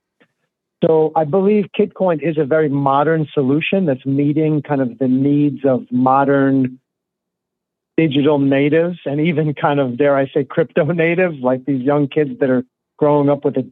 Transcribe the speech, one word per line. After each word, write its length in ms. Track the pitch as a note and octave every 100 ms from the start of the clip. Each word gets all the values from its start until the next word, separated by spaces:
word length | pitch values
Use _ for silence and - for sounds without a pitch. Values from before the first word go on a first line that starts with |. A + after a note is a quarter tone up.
| _ _ _ _ _ _ _ -
So 300 | E3+ D#3+ D#3
I 100 | D#3+
believe 420 | D3+ G3 F#3+ G#3+ F3+ -
KidCoin 440 | G3 - F#3 D#3+
is 160 | D3+ D3+
a 60 |
very 240 | C#3 D#3 D3+
modern 600 | C#3+ C#3 C#3 D3 D#3+ D3
solution 500 | - C3 D3 D#3+ G3
that's 220 | F3 C3 C3+
meeting 560 | C#3 C#3+ D3+ D#3 D3+
kind 180 | C#3 C#3+
of 180 | B2+ -
the 100 | C3
needs 560 | C3 C#3+ C#3+ D3 B2+
of 220 | C#3 B2 -
modern 920 | B2+ C3 C3+ C#3 C#3 C3+ C3+ B2+ C3 _ _ _ _ _ _ _ _ _ _ _ -
digital 400 | D#3+ C3+ C#3+ D3
natives 600 | C#3 C#3 C#3+ D#3+ E3+ F3
and 160 | D3 D3
even 320 | D#3+ D#3 D#3
kind 260 | C#3 E3 C#3+
of, 200 | C3+ A#2+
dare 180 | C#3+ C#3
I 100 | C3+
say, 160 | D#3
crypto 400 | C3 - D#3+ -
<laughs> 200 | D3+ F3 E3
natives, 300 | E3+ F3+ D3
like 260 | B2+ B2+ C3
these 160 | C3+
young 260 | B2+ D3 C#3
kids 300 | D#3 D3 B2
that 80 | C3+
are 160 | B2+ B2+ _ _ -
growing 320 | D3 D3 C#3+
up 160 | C#3+
with 120 | D3 C3
a 40 | A#2